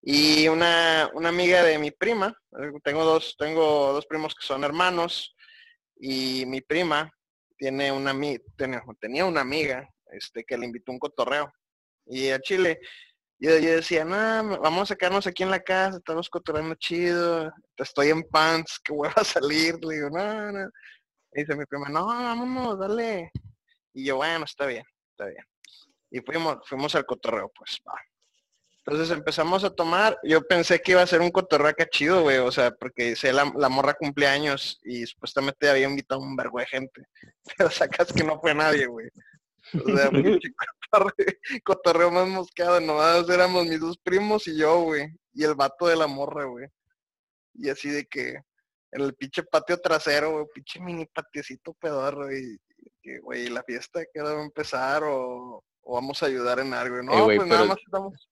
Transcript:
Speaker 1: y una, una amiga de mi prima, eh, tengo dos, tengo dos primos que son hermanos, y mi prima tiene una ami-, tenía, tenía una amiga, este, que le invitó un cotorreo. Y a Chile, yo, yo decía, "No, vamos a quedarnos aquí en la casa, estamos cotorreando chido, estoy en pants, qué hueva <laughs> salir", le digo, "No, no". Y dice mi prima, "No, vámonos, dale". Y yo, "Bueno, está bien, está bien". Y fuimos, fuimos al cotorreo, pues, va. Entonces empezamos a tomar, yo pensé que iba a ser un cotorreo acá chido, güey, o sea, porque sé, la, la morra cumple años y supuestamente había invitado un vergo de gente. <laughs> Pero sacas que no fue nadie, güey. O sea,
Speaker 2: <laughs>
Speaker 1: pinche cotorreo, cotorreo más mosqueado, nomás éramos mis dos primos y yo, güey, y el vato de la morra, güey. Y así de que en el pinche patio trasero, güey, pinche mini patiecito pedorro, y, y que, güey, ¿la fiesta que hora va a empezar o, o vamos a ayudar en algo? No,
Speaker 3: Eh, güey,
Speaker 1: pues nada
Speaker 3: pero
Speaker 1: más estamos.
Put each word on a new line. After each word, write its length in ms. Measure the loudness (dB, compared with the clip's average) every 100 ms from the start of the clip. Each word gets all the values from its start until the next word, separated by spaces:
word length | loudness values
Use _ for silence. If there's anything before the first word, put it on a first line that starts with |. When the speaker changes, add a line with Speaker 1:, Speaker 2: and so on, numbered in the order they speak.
Speaker 1:
y 480 | 0 2 4 6 4
una, 640 | 4 4 4 4 4 2
una 140 | 0 -2
amiga 320 | 0 4 6
de 160 | 6 4
mi 120 | -2
prima, 440 | -2 -2 0 -2 -4 _ -12
eh, 120 | -12 -6
tengo 200 | -4 0
dos, 300 | 4 4 2 -6
tengo 540 | -2 2 4 4 4
dos 140 | 0 -4
primos 280 | -6 -6
que 120 | -8 -6
son 160 | -2
hermanos, 680 | -2 2 0 2 -2 -4 -10 _ _ -20 -20 _ _ _
y 480 | -8 -4 -4 -4 -6
mi 140 | -8
prima 520 | -4 -2 0 0 -2 _ _ _ _ _
tiene 320 | -6 -2 -2
una 200 | -2 -2
ami-, 280 | -2 -4 -6 -10 -8
tenía, 260 | -6 -6 -12 -14
tenía 240 | -8 -2
una 160 | -2 0
amiga, 480 | -2 -2 -4 -6 -10 _ _
este, 320 | -18 -14 -14
que 120 | -8 -8
le 100 | -8
invitó 260 | -10 -12
un 60 | -10
cotorreo. 540 | -10 -4 -2 -2 -4 _ _ _ _ _ _
Y 220 | -4 -2
a 100 | -2
Chile, 400 | -2 0 0 0 -8 -20 -20 _ _ _
yo, 200 | 4 6
yo 120 | 6
decía, 320 | 2 2 -2
"No, 540 | 0 0 0 0 -2 0
vamos 300 | 0 0 -2
a 60 | 0
quedarnos 300 | 0 0 -2
aquí 160 | -4
en 80 | -2
la 100 | -2
casa, 380 | 0 0 0 -2
estamos 300 | -6 -6 -6
cotorreando 440 | -8 -4 -4 -4 -6
chido, 760 | -6 -2 0 0 0 0 -4 -10 _ -10
estoy 320 | -8 0 2
en 120 | 2
pants, 580 | 2 2 4 2 -2 -10
qué 80 | -8
hueva 220 | -4 0
<laughs> 100 | 0
salir", 500 | 0 0 0 0 0 -2
le 120 | -6 -6
digo, 140 | -6
"No, 420 | -4 -4 -6 -8
no". 160 | -8 -10 _ -20 -20 _ _ _
Y 80 | -8
dice 120 | -6
mi 100 | -6 -8
prima, 220 | -10 -6
"No, 180 | -4 -4
vámonos, 720 | -4 -4 -4 -6 -6 -6 -6
dale". 520 | -4 -4 -4 -6 -10 -14 -16 -20 _ _ _
Y 140 | -10 -4
yo, 100 | -2
"Bueno, 280 | -2 -2
está 220 | -6 -6 -6
bien, 180 | -6 -12 _ _
está 160 | _ -14
bien". 180 | -14 _ _ -20 -20 _ _ _
Y 100 | -14
fuimos, 360 | -6 -4 -4 -6 -8
fuimos 280 | -6 -2 -2
al 100 | -2
cotorreo, 460 | -6 -4 -4 -6
pues, 240 | _ -14 -14 -12
va. 80 | -16 -16 _ _ _ _ _ _ _
Entonces 320 | -6 -4 -2 -2
empezamos 460 | -4 -2 0 2
a 80 | 0
tomar, 480 | -2 0 2 2 0
yo 180 | 2 2
pensé 380 | 4 2 4 2
que 100 | 6
iba 100 | 4
a 40 | 6
ser 140 | 4
un 100 | 4
cotorreo 380 | 2 2 4 4
acá 200 | 2 0
chido, 340 | 0 2 4
güey, 160 | 6 4
o 120 | 2
sea, 220 | 2 2
porque 420 | 0 -12 -4 -2
sé, 180 | 0 2
la, 200 | 4 2 2
la 120 | 0
morra 260 | 2 0
cumple 320 | 0 -4 2 2
años 540 | 2 0 -4 -6 -10
y 240 | -12 -10 -10
supuestamente 600 | -12 -6 -4 -2 0 4
había 160 | 4 2
invitado 320 | -2 -6 -6
un 140 | -6
vergo 240 | -8 -6 -6
de 80 | -6
gente. 380 | -6 -8 -16 -20 _ -20 _
<laughs> 120 | -20 0
Pero 140 | 2
sacas 420 | 2 -2 0 -2
que 120 | 0
no 160 | -2 0
fue 140 | 0
nadie, 320 | 2 2 2 0
güey. 220 | -4 -14 -18 _ _ _ _ -8 -4
O 120 | 0 4
sea, 140 | 4
Speaker 2:
<laughs> 0 |
Speaker 1:
pinche 380 | 4 4 2 0 -10 -12 -10 2
cotorreo, 360 | 4 4 0 -2 -2 -8 -10
cotorreo 460 | -2 0 4 4 4
más 160 | 4 0
mosqueado, 540 | -2 -8 -4 2 2
nomás 480 | 2 2 4 4 4
éramos 380 | 4 4 4 0
mis 120 | -2
dos 180 | -4 -6
primos 500 | 0 0 2 -2 -2
y 80 | 0
yo, 220 | 4 4
güey, 260 | 4 -2 -4 -10 _
y 100 | -2
el 100 | 0
vato 320 | 2 0 2 2
de 80 |
la 140 | 4 2
morra, 380 | -2 -6 -6 -8
güey. 200 | -10 -16 _ _ _ _ _ _ _ _
Y 140 | -8 -6
así 220 | -6 -4
de 160 | -6 -6
que 240 | -8 -8 -10 _ _ _ _ _
en 100 | -4
el 120 | -4
pinche 300 | -4 -10 -8
patio 340 | -2 -2 0 -2
trasero, 540 | 0 0 2 0 0
güey, 140 | -4 -8
pinche 260 | -12 -18 -14
mini 260 | -10 -10 -10
patiecito 680 | -12 -12 -12 -14 -16 -18
pedorro, 580 | -10 -6 -4 -4 -6 -8
y, 240 | -8 -10 -16 _ _
y 120 | -20 _
que, 180 | -18 -18
güey, 280 | -12 -8 -6
¿la 120 | -8
fiesta 380 | -8 -12 -8 -10 -10
que 80 | -8
hora 120 | -6
va 60 | -6
a 40 |
empezar 600 | -8 -8 -6 -4 -2 -2
o, 580 | -2 -4 -6 -10 -14 -18 _ _
o 120 | -6
vamos 260 | -6 -4 -2
a 40 | -2
ayudar 320 | 0 0 0
en 140 | -2
algo? 260 | -4 -4 -6
No, 100 | 0 4
Speaker 3:
Eh, 40 |
güey, 140 | 6 6
Speaker 1:
pues 120 | 4
nada 120 | 4
Speaker 3:
pero 80 | 4
Speaker 1:
más 40 | 0
estamos. 440 | -4 -8 -8 -14 _